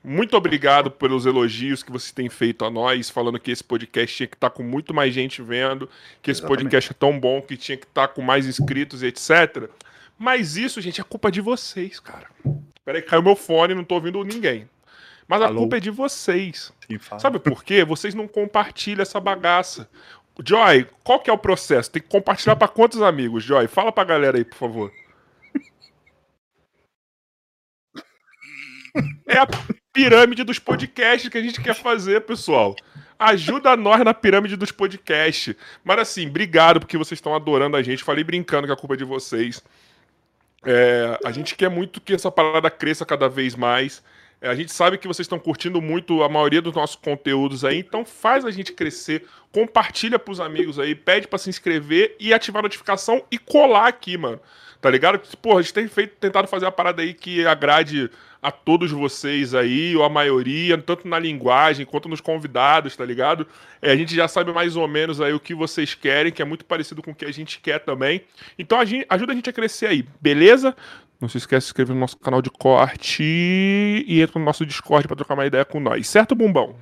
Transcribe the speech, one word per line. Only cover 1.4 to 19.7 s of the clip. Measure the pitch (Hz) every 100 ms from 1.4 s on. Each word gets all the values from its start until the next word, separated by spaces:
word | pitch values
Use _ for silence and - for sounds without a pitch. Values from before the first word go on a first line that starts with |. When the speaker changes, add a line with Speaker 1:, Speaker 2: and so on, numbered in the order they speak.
| 120 110 135 135
Speaker 1:
que | -
vocês | 123 -
têm | - 123
feito | - 117 113 113
a |
nós, | 117 123 127 117
falando | - 120 117
que | -
esse | 120
podcast | - 120 113 - 117 -
tinha | 123
que | -
tá | 123
com | -
muito | 120 135 160
mais | 156 139
gente | 127 135 -
vendo, | 117 120 131 135 131 - - _
que | -
esse | 165
Speaker 2:
Exatamente. | 151 135
Speaker 1:
podcast | 135 131 -
é | -
tão | 143 143
bom, | 127 135
que | 139 131
tinha | - 131
que | _
tá | - 135
com | -
mais | 127 135 135
inscritos, | 127 143 147 143 131
et | 127 -
cetera. | - 160 160 139 110 _ - _ _ _
Mas | 233 254 170 160
isso, | 254 -
gente, | 180 165
é | -
culpa | 220 214
de | 185
vocês, | 208 247 - - 190 -
cara. | - - - _ 135 147 - _
Peraí, | - 160
caiu | 165 165
meu | 180 202
fone, | - 160 175
não | 185 175
tô | 175
ouvindo | 165 196 202
ninguém. | 226 180 113 107 _ _ - - _ _
Mas | 196
a | 220
Speaker 2:
Alô? | 220
Speaker 1:
culpa | 226 240
é |
de | 196
vocês. | 214 269 - - 180 190 - - _ -
Speaker 2:
Sim, | 107
fala. | - 104
Speaker 1:
Sabe | - 233
por | 151 127
quê? | - 196 160
Vocês | 156 208
não | 208 214
compartilham | 214 202 214 208 - 208 202
essa | 196 208
bagaça. | 190 190 175 175 180